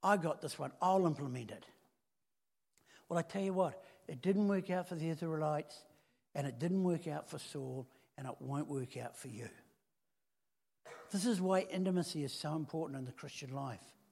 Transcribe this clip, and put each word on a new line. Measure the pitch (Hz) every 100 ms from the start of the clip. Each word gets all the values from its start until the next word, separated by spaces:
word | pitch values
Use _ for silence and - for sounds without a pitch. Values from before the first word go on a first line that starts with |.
I | 190 202
got | 165 147
this | 151 -
one. | 139 -
I'll | 180 190 180
implement | 151 139 127 110
it." | 110 - - _ _ _ _ _ _ _ _ _ _ _ - _
Well, | 170
I |
tell | 165 196
you | 196
what, | 185 180 - - - -
it | 135
didn't | 180 196 202
work | 196 185
out | 180 180
for | 175
the | 160
Israelites, | 160 170 156 151 151 - - - - _ _ _
and | 156 139
it | 120
didn't | 160 190
work | 180 165 -
out | 151 -
for | 151
Saul, | - 147 131 131 131 _ _ -
and | 135
it | -
won't | 131 139 147
work | 143 127 -
out | 123 -
for | 135
you. | 107 113 - - _ _ _ _ _ _ _ _ _ _ _ - - -
This | 202 214
is | 208
why | 185 190
intimacy | 190 185 185 180 165 160 139
is |
so | - 151 156
important | 151 160 160 135
in | 127
the |
Christian | - 143 - 135
life. | 135 139 107 - - _